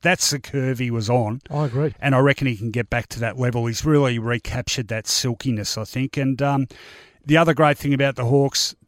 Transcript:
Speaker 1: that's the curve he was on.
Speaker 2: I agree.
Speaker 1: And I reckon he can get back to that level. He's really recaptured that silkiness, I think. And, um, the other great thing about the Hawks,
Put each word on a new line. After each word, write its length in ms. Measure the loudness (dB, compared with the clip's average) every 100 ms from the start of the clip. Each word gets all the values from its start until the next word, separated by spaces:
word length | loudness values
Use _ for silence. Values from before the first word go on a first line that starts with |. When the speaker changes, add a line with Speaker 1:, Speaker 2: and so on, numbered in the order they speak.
Speaker 1:
that's 280 | 0 0 0
the 100 | -2
curve 400 | -4 -4 -2 -2
he 100 | -2
was 180 | -2 0
on. 320 | 0 0 -4 -6
Speaker 2:
I 180 | -4 -2
agree. 280 | 0 -2 -2
Speaker 1:
And 160 | 2 4
I 20 |
reckon 300 | 4 2 -2
he 80 | -2
can 160 | -4
get 180 | -4 -2
back 160 | -4 -4
to 100 | -6
that 180 | -6 -2
level. 280 | -2 0 -2
He's 180 | -2
really 340 | 2 4 4 0
recaptured 720 | -2 -4 -4 -6 -4 -6 -4
that 180 | -6 -2
silkiness, 720 | -2 -2 -2 -2 -2 -4 -6
I 60 |
think. 320 | -6 -4 -4 -2
And, 260 | -2 0
um, 240 | 0 0 -2 -8 -20 -20 -20 _
the 120 | 2 4
other 180 | 4
great 220 | 4 4 2
thing 140 | 0
about 200 | 0 0 0
the 80 |
Hawks, 520 | 2 4 2 0 -4 -6